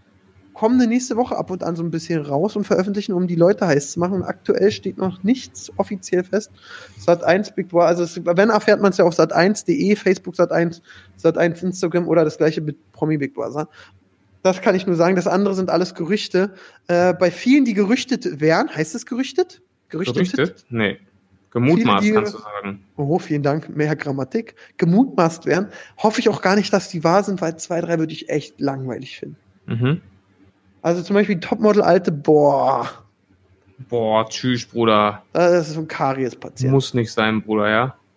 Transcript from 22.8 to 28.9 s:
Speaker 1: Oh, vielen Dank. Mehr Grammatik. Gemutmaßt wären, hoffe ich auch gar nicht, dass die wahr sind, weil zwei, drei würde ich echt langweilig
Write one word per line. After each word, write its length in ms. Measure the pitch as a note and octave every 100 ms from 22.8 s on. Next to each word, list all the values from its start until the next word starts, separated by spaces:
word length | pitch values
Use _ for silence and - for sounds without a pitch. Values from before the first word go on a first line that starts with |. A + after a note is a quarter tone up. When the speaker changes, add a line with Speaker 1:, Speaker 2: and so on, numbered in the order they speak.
| - -
Speaker 1:
Oh, 220 | C#3+ E3+
vielen 240 | - D3
Dank. 260 | C#3+ D3+ -
Mehr 220 | D3 D3+ D3+
Grammatik. 580 | D3 C#3 C3 A3+ A3+ - - -
Gemutmaßt 640 | E3+ F#3+ C4+ - E3 E3 -
wären, 220 | D3+ G3+ - - -
hoffe 220 | A3 A3
ich 80 | A3+
auch 100 | -
gar 120 | F#3 G#3
nicht, 160 | G3
dass 160 | G3 -
die 140 | E3+
wahr 180 | E3 F#3+
sind, 200 | G#3 F#3
weil 140 | E3 E3
zwei, 220 | - E3+
drei 160 | E3+ E3+
würde 140 | D#3
ich 140 | D#3+ -
echt 300 | D3+ - -
langweilig 580 | C#3 C3+ C3